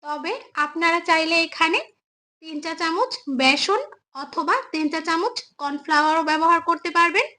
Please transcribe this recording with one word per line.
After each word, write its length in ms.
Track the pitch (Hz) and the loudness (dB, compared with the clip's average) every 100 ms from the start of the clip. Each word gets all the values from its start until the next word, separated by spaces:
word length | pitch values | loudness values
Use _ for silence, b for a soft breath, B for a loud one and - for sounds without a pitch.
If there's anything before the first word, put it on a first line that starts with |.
তবে 280 | 294 302 320 508 - - | -8 -6 -6 -6 -8 -4
আপনারা 340 | 294 320 339 339 339 | -4 0 0 0 2
চাইলে 280 | 320 320 330 330 | 2 4 2 0
এখানে 340 | - 320 403 - _ _ _ _ _ | 2 2 2 -4 _ _ _ _ _
তিন 140 | 320 302 | -12 -8
চা 80 | 320 320 | -8 -4
চামচ 320 | 330 339 508 - - 254 | -2 0 -2 -4 -6 0
বেসন 400 | 262 285 - 415 587 - _ - | 2 2 2 0 -2 -14 _ -16
অথবা 320 | - - 302 480 - | -10 -6 0 0 0
তিন 140 | 311 311 | -2 -2
চা 80 | 320 330 | -2 -2
চামচ 280 | 330 415 466 - _ | -2 -2 -4 -14 _
কর্নফ্লাওয়ারও 600 | 285 285 294 302 311 320 311 | -8 -8 0 2 4 2 0
ব্যবহার 300 | 311 330 339 330 | 2 4 2 2
করতে 220 | 330 349 339 | -2 0 2
পারবেন। 280 | 339 349 523 | 2 2 -2